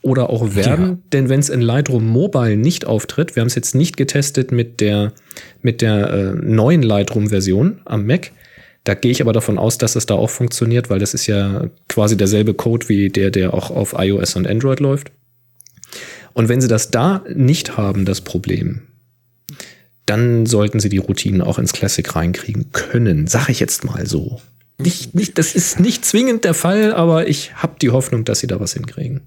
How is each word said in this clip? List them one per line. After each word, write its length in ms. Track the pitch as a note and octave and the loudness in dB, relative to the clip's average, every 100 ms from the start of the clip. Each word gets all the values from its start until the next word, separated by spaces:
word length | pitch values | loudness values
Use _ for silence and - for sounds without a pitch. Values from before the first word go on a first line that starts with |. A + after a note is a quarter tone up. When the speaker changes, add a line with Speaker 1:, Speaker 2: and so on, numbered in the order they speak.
Speaker 1:
oder 280 | C3+ C3 B2 | 0 0 2
auch 260 | A2+ A2+ G2 | 0 0 0
werden, 320 | G2+ D3+ F#3 | 2 2 0
Speaker 2:
Ja. 80 | F3+ _ | -2 _
Speaker 1:
denn 160 | C#3 C3 | 0 2
wenn's 200 | C3+ C#3 | 2 0
in 100 | C3 | 0
Lightroom 460 | A#2 B2 C#3+ B2 A2+ | 2 2 0 0 2
Mobile 480 | A#2 G3 D3+ A#2 G#2+ | 2 2 0 2 2
nicht 300 | C3 F3 - | 2 0 -2
auftritt, 500 | A2 - - - - | -2 -2 -4 -2 0
wir 60 | |
haben's 140 | A#2 A#2+ | -2 -2
jetzt 200 | - C3 | -2 0
nicht 220 | E3+ - | 0 0
getestet 540 | C3+ C#3+ C#3 - B2+ | -2 0 0 -2 0
mit 280 | A#2+ A#2 - | 0 -2 0
der, 320 | G#2 G#2 G#2 - _ - - - | 0 2 0 -4 _ -20 -20 -4
mit 200 | B2 A2+ | -2 2
der, 280 | A2+ G#2 G2+ | 2 2 0
äh, 200 | G2 F#2+ F#2+ | 0 -2 -2
neuen 480 | - A2 A2 E3+ | 0 2 4 4
Lightroom-Version 960 | A#2 G2+ G2 A2 G#2 G2+ G2 F#2+ D#3 - | 4 2 2 0 0 0 2 2 2 0
am 220 | - A2+ G#2 | -6 -4 0
Mac, 260 | D#3+ - - - - - _ - | -2 -2 -20 -20 -20 -20 _ -4
da 80 | |
gehe 180 | G2 B2+ | 0 0
ich 100 | B2 | 2
aber 120 | - | 2
davon 240 | A2 - G#2 | 0 0 0
aus, 200 | A2 - | 0 0
dass 200 | A2+ A#2 | -2 -2
es 80 | - | 0
da 80 | G2+ | 0
auch 140 | A#2 | 0
funktioniert, 600 | - A#2+ - A#2 A#2+ A#2+ | -2 -4 0 0 0 0
weil 100 | G2 | -2
das 140 | G2+ | -2
ist 140 | - - | -4 -2
ja 380 | G2+ G2+ G2 - _ _ | 0 0 -2 -4 _ _
quasi 260 | - G#2+ G#2 | 0 2 4
derselbe 380 | G2 G#2 G#2+ | 4 4 2
Code 340 | G2 - A#2 - | 0 0 -2 0
wie 220 | G2+ G2 | 0 2
der, 200 | F#2+ G2 | 2 0
der 240 | F#2+ F#2 | 2 0
auch 180 | F2 - | -2 -4
auf 220 | - G2+ - | -4 -4 -2
I 140 | F#2+ | 0
O 60 | G2+ | 0
S 180 | - - | 0 -2
und 100 | F2+ | -2
Android 320 | G#2+ C3+ C3 | 0 0 0
läuft. 320 | C#3+ C#3+ - _ _ _ _ _ _ _ - - - - - | 0 -2 -6 _ _ _ _ _ _ _ -20 -18 -18 -20 -10
Und 160 | - A2+ | -2 2
wenn 140 | A#2+ | 2
sie 80 | B2 | 2
das 220 | A2 - | 0 0
da 300 | A#2+ D3+ F#3+ - - | 0 2 0 -4 0
nicht 400 | C3 E3 - - | 2 2 -2 -4
haben, 300 | G2+ G2 F#2+ | -2 0 -2
das 160 | F#2+ | -2
Problem, 600 | - F#2 F#2+ F#2 - - - _ _ _ _ _ - - - - _ _ - | -4 -6 -4 -2 -2 -6 -14 _ _ _ _ _ -20 -20 -20 -20 _ _ -4
dann 400 | A2 A#2+ A#2 A2+ | 0 2 2 2
sollten 340 | A2+ G#2 A2 | 2 2 0
sie 80 | G2+ | 0
die 100 | G2+ | 0
Routinen 420 | - - G2+ F#2+ | -2 -2 0 0
auch 180 | F2+ - | 0 0
ins 140 | - | -2
Classic 420 | - G2 - - - | -2 -2 -2 -4 -2
reinkriegen 560 | E2+ F2+ - G#2+ - | -2 -2 -6 -6 -4
können, 560 | - - A#2+ A2+ D#2+ D#2+ | -6 -2 0 2 2 2
sag 220 | A#2 C3+ | 0 0
ich 100 | B2 | -2
jetzt 240 | - - | -2 -2
mal 240 | - - - | -6 -6 -4
so. 320 | D#2 - A#2 _ _ _ _ | -4 -4 -10 _ _ _ _
Nicht, 360 | C3+ F3 A#2+ | -4 -2 -4
nicht, 240 | F3 G#3 - | -4 -2 -2
das 180 | D#3 - | 0 0
ist 260 | - - | -2 2
nicht 240 | G3+ A3+ - | 2 2 0
zwingend 400 | G#3 B3+ A3+ G3 | 2 2 0 0
der 80 | |
Fall, 400 | E3 E3+ G3+ G#3+ | 0 2 2 2
aber 340 | A3+ E3 D#3+ - | 2 2 2 2
ich 260 | D3 - - | -2 -4 -6
hab 240 | E3+ - | -8 -2
die 100 | C#3 | 0
Hoffnung, 340 | B2+ B2+ A#2+ | 2 0 -2
dass 160 | A2+ G#2+ | -2 -2
sie 80 | F#2 | -2
da 140 | F#2 | -4
was 120 | G2+ | -4
hinkriegen. 460 | - A2+ - C3 C3+ | -6 -10 -8 -8 -8